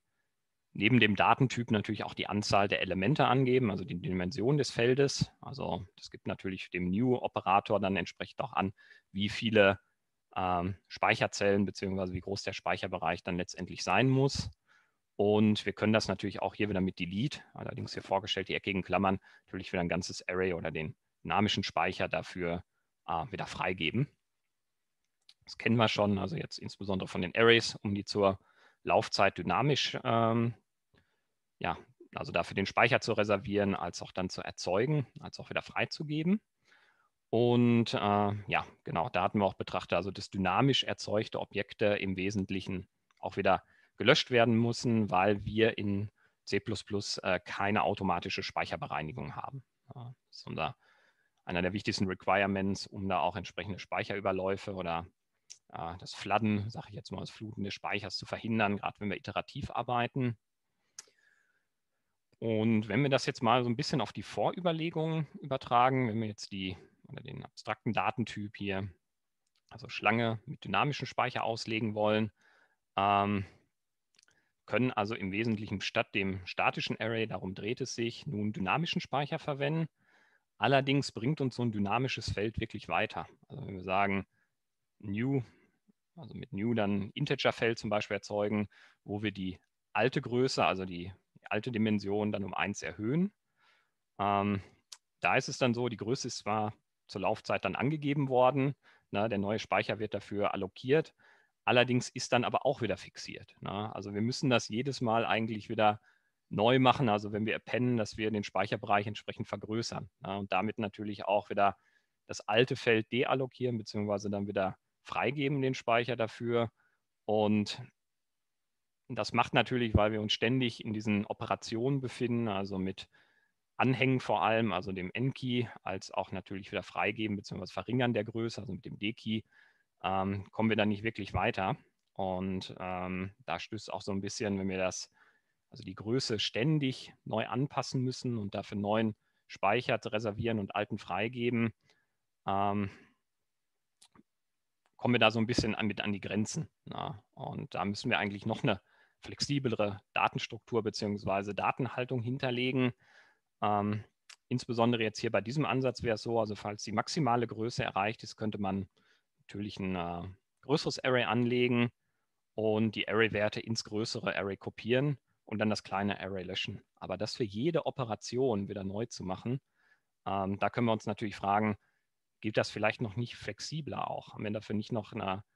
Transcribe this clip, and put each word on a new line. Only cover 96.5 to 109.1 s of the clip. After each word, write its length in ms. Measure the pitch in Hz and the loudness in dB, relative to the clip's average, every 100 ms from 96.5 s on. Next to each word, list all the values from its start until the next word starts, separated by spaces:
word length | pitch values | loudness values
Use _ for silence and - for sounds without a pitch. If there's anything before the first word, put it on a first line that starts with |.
| 107 104 - _ _ - | 0 -2 -6 _ _ -12
zur 140 | 101 | -2
Laufzeit 440 | 92 110 - 98 95 | -2 -2 -2 -2 0
dann 100 | - | 0
angegeben 540 | 131 156 143 147 131 | 0 0 -2 0 2
worden, 440 | 127 127 139 143 - _ _ - | 6 6 4 0 -2 _ _ -6
ne, 180 | 101 113 | -2 0
der 100 | 104 | 0
neue 220 | 98 107 | 0 -2
Speicher 400 | - 95 110 104 | 0 0 0 -2
wird 140 | 104 | -4
dafür 400 | 98 - 101 101 | -6 -6 0 0
allokiert, 600 | 95 95 - 127 156 - _ - _ _ _ 104 | 0 -6 -4 2 2 2 _ -20 _ _ _ 4
allerdings 420 | 120 123 123 - | 4 6 4 0
ist 240 | 127 - | -8 0
dann 140 | 123 107 | 2 2
aber 200 | 107 135 | 0 0
auch 160 | 135 | 0
wieder 140 | 107 - | -2 -4
fixiert, 580 | - - - - - - | -6 -16 -14 -14 -16 -12
ne? 340 | - 98 107 | -6 -4 -6
Also 200 | - 101 | -6 -4
wir 80 | 101 | -2
müssen 280 | 113 - 139 | 0 2 4
das 200 | 117 - | 4 4
jedes 320 | 107 139 123 | -2 -2 -2
Mal 240 | 120 117 107 | 2 2 4
eigentlich 420 | 107 113 107 110 | 2 0 -4 -4
wieder 320 | 110 107 107 _ _ _ _ - | 4 4 4 _ _ _ _ -4
neu 320 | 98 113 131 | 4 6 8
machen, 300 | 127 - 120 | 8 6 4
also 240 | 104 104 | 2 0
wenn 120 | 107 107 | -2 0
wir 120 | 76 | -2
appenden, 400 | - 113 123 117 | -2 0 2 2
dass 180 | 104 110 | -2 -2
wir 160 | 107 | 0
den 140 | 107 - | 0 -2
Speicherbereich 600 | 92 101 104 107 101 | -2 0 -2 2 2
entsprechend 440 | 101 | 2